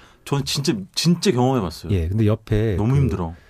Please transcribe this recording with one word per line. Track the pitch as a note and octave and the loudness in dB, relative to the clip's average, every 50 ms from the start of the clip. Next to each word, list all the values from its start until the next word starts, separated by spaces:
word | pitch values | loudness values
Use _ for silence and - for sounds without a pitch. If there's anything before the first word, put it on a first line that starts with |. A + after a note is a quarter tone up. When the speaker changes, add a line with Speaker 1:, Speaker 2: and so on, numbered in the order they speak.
| - - - _ _ | -20 -20 -20 _ _
Speaker 1:
저는 | - D3 C#3+ C3+ | -4 -2 -2 -2
진짜, | - - C#3+ C#3 F3 C#3+ G2 F#2 - _ | -2 -4 -2 0 -2 -2 -2 -6 -8 _
진짜 | - - E3 F3 F3 - G#3 A#2 | -2 0 2 2 2 2 2 2
경험해봤어요. | B2 B2 C3 C3+ B2 F#2+ F2+ - - - D#2+ G2+ | 4 2 2 2 0 0 -2 -6 -8 -6 -4 -2
Speaker 2:
예, | F2+ D#2+ E2 | -2 -2 0
근데 | G2 A2 A2 | 0 2 2
옆에 | G2+ A2 - - - A2 G#2 A2 A2+ F#2+ | 2 2 0 -2 -2 0 0 0 0 0
Speaker 1:
너무 | F2 G#2 A#2+ C3+ | 0 0 2 2
Speaker 2:
그 | C#3 | 2
Speaker 1:
힘들어. | C3+ A#2+ D#2+ D#2+ F2 E2 F2 - - _ | 2 2 0 -2 -4 -6 -8 -12 -18 _